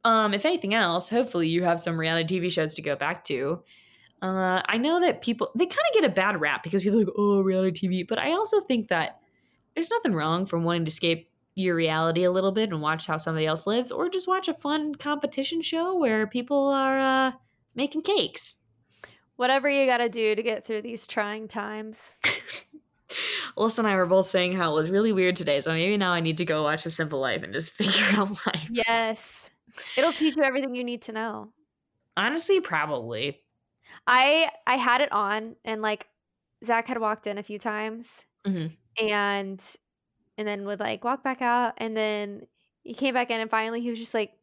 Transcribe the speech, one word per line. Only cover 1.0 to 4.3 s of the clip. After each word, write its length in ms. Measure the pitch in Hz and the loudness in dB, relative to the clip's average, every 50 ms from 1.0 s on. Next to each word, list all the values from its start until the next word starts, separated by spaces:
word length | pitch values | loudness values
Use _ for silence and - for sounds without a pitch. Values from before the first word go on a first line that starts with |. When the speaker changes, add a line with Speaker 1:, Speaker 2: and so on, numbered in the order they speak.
| 175 - | 0 2
Speaker 1:
hopefully 400 | 226 233 254 240 - 175 165 165 | 2 2 0 2 0 0 2 2
you 140 | 165 175 180 | 2 4 4
have 160 | 175 170 165 | 4 2 2
some 180 | - 170 165 160 | 0 -2 0 0
reality 360 | 160 160 165 165 165 165 190 | 0 0 2 0 0 0 0
T 40 | 185 | 0
V 100 | 170 180 | 0 0
shows 240 | 170 170 156 151 156 | 0 0 0 0 -2
to 80 | - | -4
go 120 | 151 147 143 | -4 -4 -2
back 300 | 135 143 151 175 175 - | 0 -2 -4 -4 -4 -4
to. 380 | - 151 123 135 139 170 170 _ _ - _ _ _ _ _ _ _ _ _ | -4 -2 -2 0 -2 -4 -4 _ _ -20 _ _ _ _ _ _ _ _ _
Uh, 400 | - 185 | -4 -2